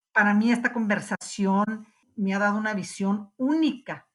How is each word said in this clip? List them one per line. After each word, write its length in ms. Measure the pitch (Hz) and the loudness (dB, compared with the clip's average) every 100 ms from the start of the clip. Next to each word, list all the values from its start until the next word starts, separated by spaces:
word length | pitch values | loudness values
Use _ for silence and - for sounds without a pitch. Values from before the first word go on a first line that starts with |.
| _ | _
Para 200 | 220 208 | 2 4
mí 180 | 208 226 | 4 4
esta 200 | 240 240 | 2 0
conversación 1160 | 240 214 208 - 190 - - 196 196 208 220 - _ _ - | -2 -2 -2 -2 -8 -8 -2 2 2 0 -4 -10 _ _ -6
me 180 | 190 | -2
ha 60 | 196 | 0
dado 180 | 208 208 | 0 0
una 160 | 214 | -2
visión 580 | 208 180 - 196 208 - - | -4 -6 -4 -2 -2 -4 -4
única 720 | 262 320 311 247 - 147 _ | 0 2 2 -2 -8 -12 _